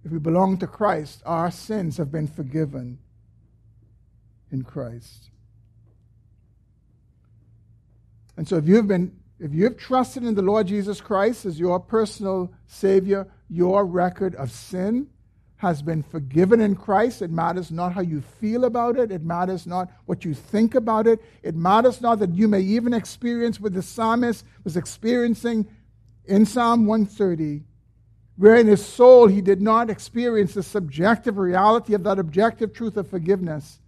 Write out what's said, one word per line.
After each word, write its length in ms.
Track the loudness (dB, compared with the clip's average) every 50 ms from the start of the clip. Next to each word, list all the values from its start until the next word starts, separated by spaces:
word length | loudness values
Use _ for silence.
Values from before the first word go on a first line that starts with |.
| _
If 100 | -8 -8
we 60 | -6
belong 380 | -2 0 0 2 2 0 0 -4
to 80 | -6 -10
Christ, 540 | -6 -4 -2 -2 -2 -2 -6 -12 -16 -18 _
our 260 | -6 -4 -4 -4 -4
sins 460 | -6 -10 -12 -8 -8 -6 -6 -6 -6 -6
have 140 | -8 -6
been 160 | -6 -8 -8 -8
forgiven 720 | -8 -10 -12 -8 -4 -4 -4 -4 -6 -12 -12 -14 -16 -18 _ _ _ _ _ _ _ _ _ _ _ _ _ _ _ _ _ _ _ _ _ _ _ _ _ _ _ _ _ _
in 140 | -10 -10 -10
Christ. 680 | -10 -12 -12 -12 -12 -14 -16 -20 -20 -20 -20 -20 _ _ _ _ _ _ _ _ _ _ _ _ _ _ _ _ _ _ _ _ _ _ _ _ _ _ _ _ _ _ _ _ _ _ _ _ _ _ _ _ _ _ _ _ _ _ _ _ _ _ _ _ _ _ _ _ _ _ _ _ _ _ -12
And 100 | -6 -4
so 80 | -2
if 100 | -2 2
you've 220 | 4 4 4 4 2
been, 320 | 0 -2 -2 -4 -8 -18 _ _ _ _
if 160 | -12 -8 -2
you've 240 | 0 0 -2 -2 -4
trusted 460 | -8 -2 -2 -2 -2 -2 -6 -10 -6
in 100 | -4 -4
the 80 | -2
Lord 260 | -2 0 0 0 -2 -2
Jesus 340 | -4 -6 -6 -6 -8 -10
Christ 440 | -8 -4 -2 0 0 0 -2 -4 -8
as 140 | -10 -6 -4
your 200 | -2 -2 -2 -2
personal 760 | -4 -2 -2 -2 -2 -2 -6 -8 -6 -4 -4 -4 -6 -8 -10 -18 _ _
Savior, 600 | -14 -4 0 2 2 2 2 2 -2 -2 -4 -10 -16 _ _ _
your 360 | -4 -2 0 0 2 0 0
record 480 | 0 -2 -2 -2 -2 -2 -4 -6 -6 -6
of 140 | -8 -10 -10
sin 600 | -12 -14 -16 -12 -8 -6 -4 -2 -4 -4 -6 -8 _ _ _ _ _ _ _ _ _ _
has 240 | -4 -4 -4 -2
been 220 | -4 -6 -6 -6 -6
forgiven 580 | -8 -10 -10 -10 -2 2 2 4 4 4 4
in 140 | 4 0 0
Christ. 460 | -2 -2 0 0 2 2 0 -2 -6
It 100 | -8 -6
matters 380 | -4 -4 -2 -2 -4 -4 -8 -8
not 220 | -8 -6 -6 -4
how 100 | -4 -4
you 200 | -4 -4 -4 -6
feel 420 | -8 -12 _ _ -6 -4 -2 0 -2
about 340 | -2 0 -2 -2 -2 0 0
it. 140 | -2 -2
It 120 | -4 -8 -8
matters 440 | -6 -4 -4 -4 -4 -6 -8 -8 -8
not 240 | -8 -8 -8 -8 -12 _ _
what 180 | -8 -8 -8 -6
you 100 | -8 -10
think 400 | -10 -10 -6 0 0 0 2 2
about 320 | 0 0 0 -2 0 2
it. 160 | 2 2 0 -2 -18 _ _ -12
It 120 | -10 -8
matters 440 | -4 0 2 2 4 4 4 2 2
not 200 | -2 0 0 0
that 140 | 0 -2 0
you 140 | 2 2 2
may 140 | 2 2
even 320 | 2 0 0 0 0 0 -2
experience 680 | -2 -4 -6 -14 -8 -6 -4 -4 -2 -2 -4 -4 -4
what 140 | -6 -6 -6
the 80 | -6
psalmist 640 | -8 -8 -6 -4 -2 0 0 0 0 -2 -2 -4 -8 -20 _ -12 -12
was 140 | -6 -6 -6
experiencing 880 | -6 -8 -14 -6 -2 -2 0 0 0 0 -2 -2 -4 -4 -2 -2 -4 -4 -8 -20 _ _ _ _ _ -20 _ _ _
in 200 | 0 4 4 4
Psalm 400 | 4 4 0 2 2 4 4 4
one 200 | 2 2 0 -2
thirty, 580 | -2 -2 -2 -2 0 0 -2 -4 -6 -6 -8 -12 _ _ _ _ _ _ _ _ _ _ _ _ _ _
where 200 | 6 8 8 8
in 120 | 8 8 6
his 180 | 6 4 2
soul 420 | -6 2 6 10 10 12 12 10 8
he 140 | 6 4
did 200 | 2 2 2 2
not 280 | 2 2 2 2 0 -2
experience 640 | -6 -10 -12 -8 -6 -2 -2 0 2 2 0 0 -2
the 80 | -6
subjective 760 | -8 -6 -6 -6 -6 -6 -4 0 2 2 2 2 0 -6 -4 -2
reality 560 | -2 0 0 2 4 4 4 2 2 0 -2
of 80 | -2 0
that 160 | -2 -2 -2
objective 520 | -2 -2 0 0 0 0 0 -2 -8 -8
truth 260 | -6 -8 -10 -8 -6 -6
of 100 | -8 -6
forgiveness. 720 | -8 -8 -2 -2 -2 -2 -2 -6 -8 -8 -10 -14 -20 _ _